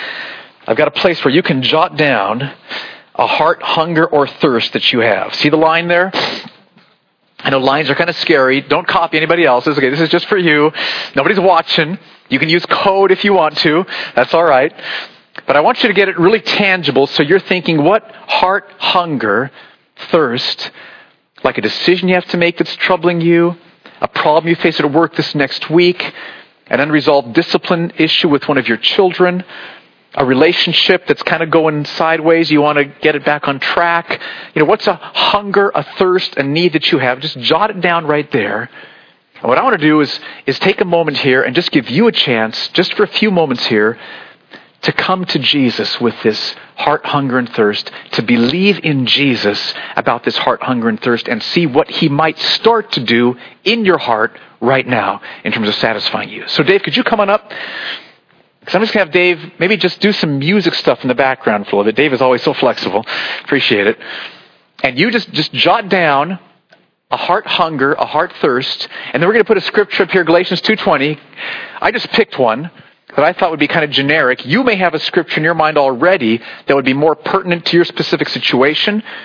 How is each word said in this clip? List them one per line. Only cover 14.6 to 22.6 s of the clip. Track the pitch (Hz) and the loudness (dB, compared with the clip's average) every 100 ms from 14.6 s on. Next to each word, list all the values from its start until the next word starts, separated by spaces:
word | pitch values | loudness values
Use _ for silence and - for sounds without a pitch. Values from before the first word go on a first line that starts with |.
| 147 - - - - - _ - - | 2 -2 -10 -10 -12 -18 _ -8 0
But | 139 | 2
I | |
want | 180 247 | 2 2
you | 233 | 0
to | |
get | 196 190 | 2 0
it | 170 | 2
really | 175 220 | 2 2
tangible | - - 202 185 151 135 139 | 0 0 2 0 0 0 2
so | - | 2
you're | 147 190 | 2 2
thinking | - 180 170 160 | 2 -2 0 2
what | 147 214 - - - | 4 2 -2 -16 -6
heart | - 185 202 - - | 0 0 0 -4 -6
hunger, | - 185 175 139 107 104 135 - - _ _ - - | -2 0 0 -2 0 0 -2 -8 -20 _ _ -20 -2
thirst, | 170 139 120 - - - - - - - _ _ _ | 0 2 -2 -4 -6 -10 -14 -20 -20 -20 _ _ _
like | 131 123 | -4 -2
a | |
decision | 107 - - 180 180 | -4 -2 0 2 2
you | 180 | 0
have | - | 0
to | 175 | 0
make | 170 | 0
that's | 170 | 2